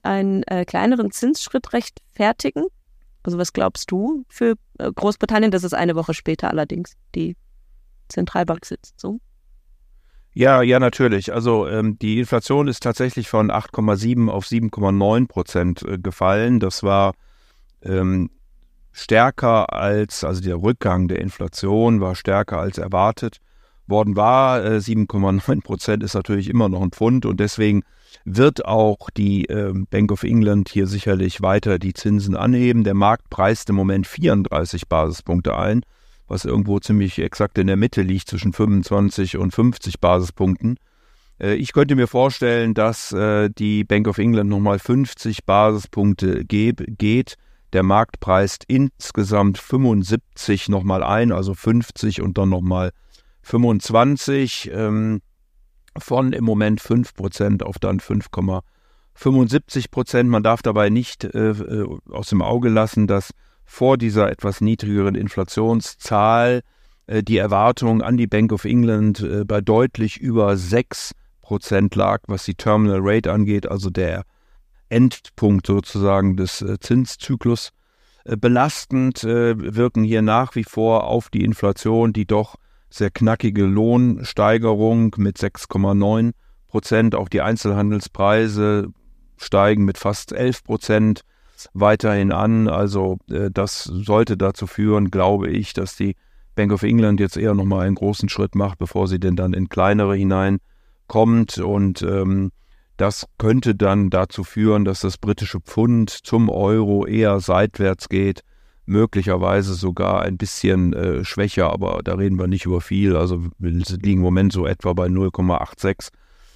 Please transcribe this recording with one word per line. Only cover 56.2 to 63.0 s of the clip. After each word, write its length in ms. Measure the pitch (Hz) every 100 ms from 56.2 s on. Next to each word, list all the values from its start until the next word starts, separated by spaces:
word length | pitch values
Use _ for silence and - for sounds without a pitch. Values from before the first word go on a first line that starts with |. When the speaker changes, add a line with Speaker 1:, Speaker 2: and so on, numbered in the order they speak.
| 131
Speaker 2:
im 100 | 123
Moment 360 | 113 104 107 107
fünf 340 | - 117 123
Prozent 480 | - 95 - 104 98
auf 160 | - 95
dann 220 | 98 95
fünfundsiebzig 1900 | - 104 - - 95 92 - _ _ _ _ _ 135 131 120 139 - 139 -
Prozent. 360 | - 123 123 123
Man 140 | 113
darf 180 | 110 113
dabei 300 | 120 107 104
nicht, 320 | 113 123 -
äh, 280 | 117 110 110
äh, 360 | 107 - 107 101 - -
aus 200 | - 110
dem 120 | 101
Auge 260 | 101 120 120
lassen, 380 | 110 110 -